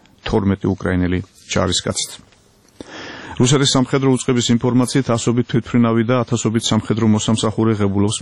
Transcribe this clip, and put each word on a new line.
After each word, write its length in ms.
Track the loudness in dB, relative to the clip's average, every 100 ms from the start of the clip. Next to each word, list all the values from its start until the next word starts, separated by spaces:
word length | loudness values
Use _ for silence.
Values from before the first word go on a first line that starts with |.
| _ _
თორმეტი 460 | -2 0 0 0 -2
უკრაინელი 520 | -2 -2 -2 0 -2 -6 _
ჯარისკაციც. 680 | -6 -2 0 -2 -4 -6 -8 -12 -20 _ _ _ _ _ -20 -18 -16 -18 -18 0
რუსეთის 380 | 2 2 2 2
სამხედრო 340 | 2 0 2
უწყების 380 | 0 2 0 2
ინფორმაციით, 580 | 2 2 2 2 0 0
ასობით 320 | 0 0 0 0
თვითმფრინავი 560 | -2 0 2 2 2 2
და 80 | 0
ათასობით 420 | 0 -2 0 -2 0
სამხედრო 400 | -2 0 0 2
მოსამსახურე 680 | 2 2 0 0 0 0 2
ღებულობს 400 | 0 0 0 0